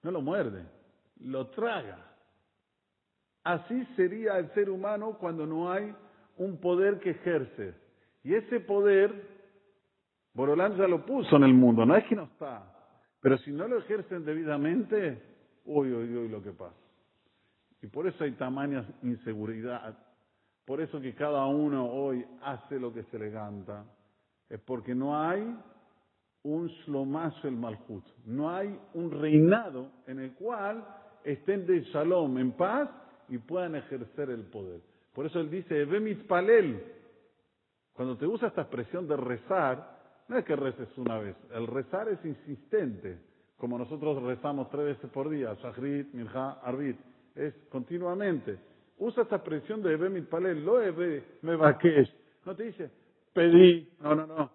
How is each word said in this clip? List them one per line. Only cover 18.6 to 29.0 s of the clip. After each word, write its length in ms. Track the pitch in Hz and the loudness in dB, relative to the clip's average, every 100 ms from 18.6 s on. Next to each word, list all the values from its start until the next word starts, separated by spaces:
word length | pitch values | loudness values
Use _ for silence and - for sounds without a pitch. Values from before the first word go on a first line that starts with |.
| 143 139 104 - | -4 -6 -8 -10
inseguridad, 960 | 123 117 - 107 107 113 117 123 110 107 _ _ _ _ _ _ - | -6 -6 -6 -8 -8 -8 -10 -10 -12 -18 _ _ _ _ _ _ -10
por 140 | 139 | -8
eso 220 | 160 156 | -6 -8
que 120 | 131 | -10
cada 320 | 113 147 143 135 | -6 -2 0 0
uno 400 | 143 151 139 123 | 2 0 0 -2
hoy 400 | 127 139 127 120 - | -4 -4 -4 -6 -14
hace 380 | 139 131 - 139 | -12 -12 -10 -8
lo 140 | 123 | -8
que 100 | 113 | -10
se 160 | 104 113 | -12 -10
le 120 | 107 | -10
canta, 540 | 110 104 101 95 104 110 _ _ _ _ _ _ | -10 -10 -12 -12 -16 -16 _ _ _ _ _ _
es 100 | 110 | -18
porque 340 | - 127 113 123 | -10 -10 -6 -4
no 260 | 135 147 | -2 -2
hay 320 | 156 185 220 233 - _ _ _ _ _ _ _ | -2 -2 -6 -10 -16 _ _ _ _ _ _ _
un 240 | 147 156 170 | -6 -4 -6
Shlomash 760 | - - 139 135 147 165 147 127 | -10 -8 -6 -4 -4 -4 -6 -8
el 120 | 123 | -6
Malhut, 480 | 120 107 - 104 - _ 110 | -8 -10 -12 -14 -14 _ -10
no 240 | 123 151 | -6 -4
hay 300 | 180 202 196 - | -4 -6 -8 -12
un 180 | 170 | -8